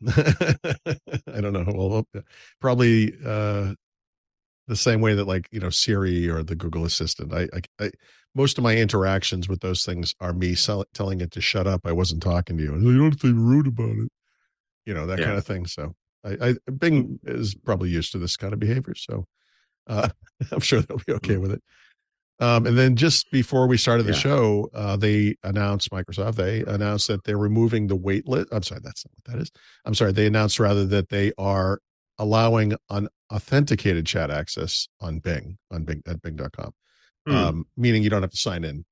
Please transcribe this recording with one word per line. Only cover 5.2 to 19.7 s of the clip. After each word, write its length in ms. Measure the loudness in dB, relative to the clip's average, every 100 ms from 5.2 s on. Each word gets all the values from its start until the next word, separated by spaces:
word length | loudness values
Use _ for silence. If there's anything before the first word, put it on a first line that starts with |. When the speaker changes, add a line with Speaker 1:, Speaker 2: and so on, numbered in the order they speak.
| 0
Speaker 1:
like, 220 | -2 -4
you 80 | -8
know, 100 | -4
Siri 580 | -2 0 0 0 0 0
or 140 | -2
the 100 | -4
Google 300 | -6 -6 -4
Assistant. 480 | -2 -2 -4 -6 -6
I, 160 | -4 -4
I, 80 | -6 -10 -8 -10
I, 40 | -10 _ _ _
most 220 | 0 0 2
of 40 |
my 120 | 2 4
interactions 720 | 2 2 2 0 -2 -4 -4
with 120 | -4
those 240 | -4 -4
things 300 | -4 -4 -6 -6
are 120 | -6
me 220 | -2 -2
sell-, 300 | 0 0 -2 -4
telling 260 | -6 -4 -4
it 120 | -6
to 80 | -4
shut 260 | -2 0 0
up. 140 | -2 -2
"I 60 |
wasn't 300 | 0 0 0
talking 340 | 0 0 0 -2
to 40 |
you." 100 | -2
And 80 | 2
you 120 | 6 6
don't 120 | 6
have 100 | 4
to 120 | 2
be 40 | 4
rude 280 | 6 4 4
about 300 | 0 -2 -2
it. 160 | -6 _ _ _ _ _ _ _
You 100 | -8
know, 120 | -6 -4
that 120 | -2
Speaker 2:
Yeah. 60 | -2
Speaker 1:
kind 120 | -2
of 60 | -4
thing. 200 | -6 -6
So 280 | -8 -10 -12 _ _
I, 260 | -10 -2 0 0 -4
I, 40 |
Bing 480 | -2 2 2 2 -6
is 300 | -8 -6 -4 -4
probably 340 | -2 -2 0
used 220 | -2 -4
to 60 | -6
this 180 | -6 -6
kind 160 | -6
of 80 | -2
behavior. 340 | -2 -2 -4
So, 320 | -10 -10 -10 -10 _ _ _ _